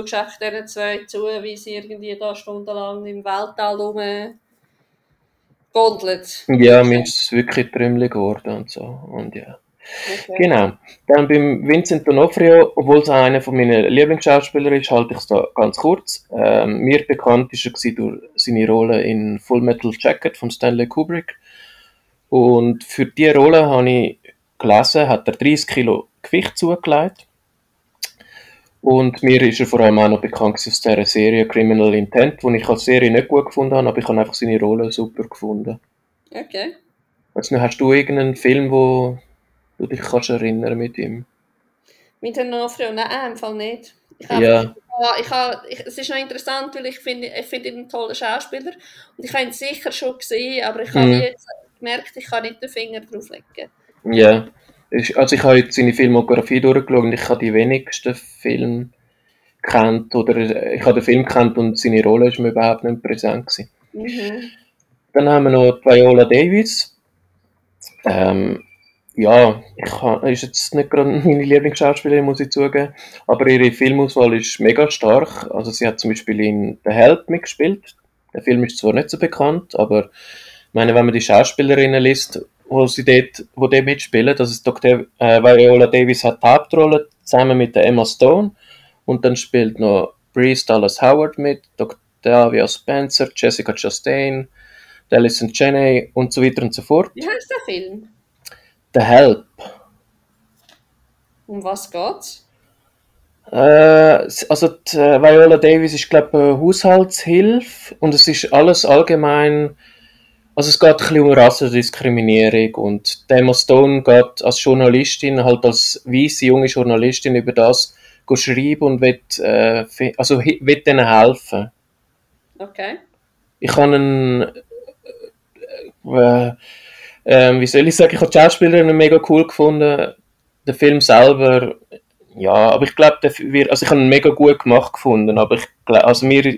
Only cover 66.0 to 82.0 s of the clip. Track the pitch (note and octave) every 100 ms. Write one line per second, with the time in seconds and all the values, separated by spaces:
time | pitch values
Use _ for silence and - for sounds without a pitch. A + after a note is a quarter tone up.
66 | B2 B2 A#2 B2 E3+ G3+ A3 - - _
67 | _ _ _ _ _ _ _ _ - _
68 | - G2 F#2+ F#2+ F#2+ F#2+ - _ _ _
69 | _ - G#2 A#2+ A#2+ A2 - - - -
70 | B2 A#2 C3+ B2 C3+ - - D3 C#3+ -
71 | C#3+ D3 E3+ C#3+ C#3 C#3+ D3 C#3+ C#3+ C#3+
72 | D3 D3 C#3 C3+ C#3 C#3 C#3 C#3 C#3+ -
73 | - - - A#2 C3 C3 B2 A#2 B2+ C#3
74 | C#3 C3+ A#2+ A2+ A2 - A2 A#2 D3+ -
75 | A2 A#2+ - - - - A2+ A2 A#2 A2+
76 | A2+ A2 - G#2+ G#2+ G#2 G#2 A2 - A2
77 | A#2+ E3 - E3+ - - D#3 G3 _ _
78 | _ _ _ - - B2 A#2+ - - -
79 | D3 - E3 - C#3+ E3 - - G#2+ G#2+
80 | G2+ _ - - - - _ A2+ A2+ A#2
81 | A#2+ A#2 - G#2 B2 - C#3 C#3 C3+ C3+